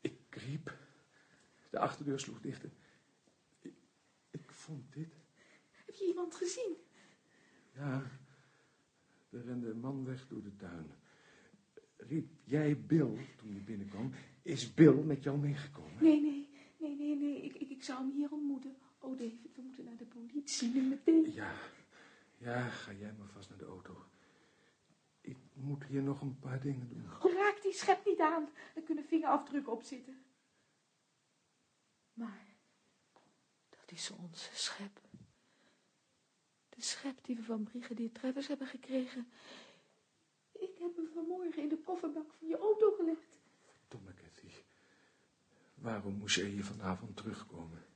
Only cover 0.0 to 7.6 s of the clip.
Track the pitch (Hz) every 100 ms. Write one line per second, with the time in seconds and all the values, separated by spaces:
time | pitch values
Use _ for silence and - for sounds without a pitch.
0 | - - - - 131 147 - - - -
1 | _ - _ - - _ - - - -
2 | 143 135 - 113 131 - - - - -
3 | _ _ _ _ _ _ - - _ _
4 | _ _ _ - - - - 151 123 147
5 | 160 - - _ - - _ - - -
6 | 381 349 349 - 359 440 453 320 - -
7 | - - _ _ - -